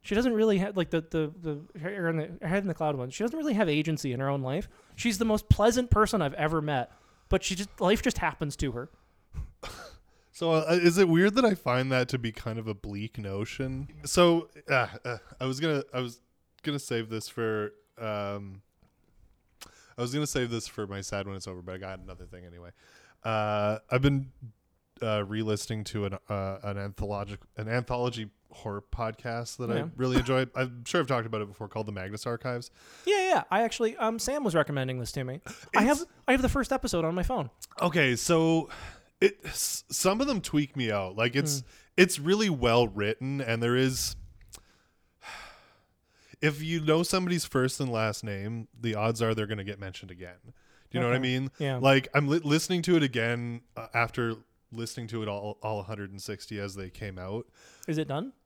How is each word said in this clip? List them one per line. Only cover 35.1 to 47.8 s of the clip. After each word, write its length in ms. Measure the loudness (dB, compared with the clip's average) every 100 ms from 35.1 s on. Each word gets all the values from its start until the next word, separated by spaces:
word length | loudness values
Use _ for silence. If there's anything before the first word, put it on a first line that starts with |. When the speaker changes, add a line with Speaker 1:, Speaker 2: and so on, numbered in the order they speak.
Speaker 1:
to 100 | -6 -8
me. 160 | -10 -14 -16 0 4
I 60 |
have, 140 | 4 2
Speaker 2:
It's 40 | -2 _ 2
Speaker 1:
I 40 |
have 100 | 4
the 60 | 4
first 220 | 2 0
episode 320 | -2 0 0
on 100 | 0 0
my 80 |
phone. 260 | 0 0 -4 _ -18 -2
Speaker 2:
Okay, 340 | 0 4 4 2
so 540 | 4 4 6 4 2 -12 -14 -18 _ _
it, 180 | 4 4
s-, 400 | -10 -4 -4 -4 -6
some 320 | 0 2 2
of 60 | 0
them 120 | 0
tweak 380 | 0 0 0 -2
me 120 | 0
out. 280 | 0 -2 0
Like, 180 | 0 2
it's, 240 | 0 -2
Speaker 1:
Hmm. 40 | -6 -20 _ 4
Speaker 2:
it's 200 | 4 4
really 320 | 2 2 2
well 380 | 2 6 6 4
written, 540 | 2 -2 0 -4 -4
and 200 | -2 0
there 140 | 2 4
is, 400 | 2 0 -4 -6 -16 -20 -20 -20 _ _ _ _ _ _
<sighs> 40 | -18 -16 -18 -20 _ _ _ _ _ _ _ -2
if 200 | -2 0
you 160 | -4 -2
know 220 | 2 2
somebody's 420 | 4 0 2 0 0
first 340 | 0 0
and 120 | 0